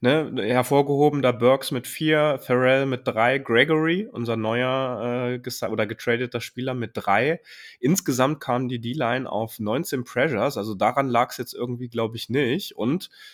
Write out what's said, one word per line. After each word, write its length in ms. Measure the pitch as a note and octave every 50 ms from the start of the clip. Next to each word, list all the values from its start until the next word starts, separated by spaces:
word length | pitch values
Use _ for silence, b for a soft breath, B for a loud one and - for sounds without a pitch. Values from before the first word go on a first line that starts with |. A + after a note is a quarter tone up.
ne, 320 | B2+ B2 D3 D#3+ D3+ - -
hervorgehoben 840 | B2 F#2+ A2 B2 B2+ B2 - C#3+ C#3+ C#3+ C#3+ C#3+ C#3 D3 D3+ D3 C#3+
da 100 | C3 B2+
Burks 400 | A#2+ A2+ A#2+ B2 C3+ C3+ - -
mit 160 | C#3 B2 - -
vier, 540 | - - D#3+ D#3 D#3 D3+ D3+ D3+ C3+ C3+ -
Farrell 420 | - B2 B2+ B2+ B2+ C3 C3+ C#3
mit 220 | C3+ B2+ A#2+ - B2+
drei, 300 | G#2+ A2 A2+ B2 C3+ C#3
Gregory, 680 | C3+ - A2+ A#2 C#3 D#3 D#3 D#3 D#3 E3 E3+ F#3+ G#3+ -
unser 240 | - A2+ A#2 A2+ A2+
neuer, 920 | A2+ A2 A2 A2+ A#2+ B2+ B2+ C3 C3+ C3+ B2+ B2 G2+ A#2 A#2+ B2 B2+ B2 B2
äh, 80 | B2 B2
gesa-, 300 | B2 B2+ - - A#2+ F#2+
oder 180 | A2 G#2+ G#2+ G#2
getradeter 540 | A2+ - - B2 A#2 A#2+ B2+ A#2+ - A#2
Spieler 320 | - - - B2 C3 C3 B2+
mit 180 | B2 A2+ G#2 -
drei. 460 | A2 - G2+ G2 G#2+ B2 D3 E3+ - B B B B B B B B
Insgesamt 640 | B C3 F#3+ F#3+ - - C3 A#2+ B2+ C#3+ D#3 D3+
kam 260 | - - B2 B2+ C3 B2
die 140 | B2+ A#2
D-Line 500 | A2+ A#2 C3 D#3 B2+ A2+ B2 C3 C3 -
auf 260 | - G#2+ A2+ A2+ - -
neunzehn 460 | G#2+ G#2 A2+ C#3+ E3+ - D3+ B2+ A#2+
Pressures, 540 | - - A#2+ C#3 E3 B2+ G2 A2+ C#3+ C#3+ G#2+
also 180 | G2+ A2 G#2
daran 320 | F#2 G2+ A2+ - C#3 C#3 C3
lag's 300 | A#2+ A#2 B2+ - - -
jetzt 160 | A#2+ - -
irgendwie, 340 | - B2 B2 B2 A#2+ B2+ A#2
glaub 280 | A#2 A#2 A2+ A2 A#2
ich, 120 | A2 - -
nicht. 480 | A#2 C#3+ C#3 A2+ C3+ G3 - - -
Und, 340 | - G#2+ B2 D#3 F#3+ - - B B B B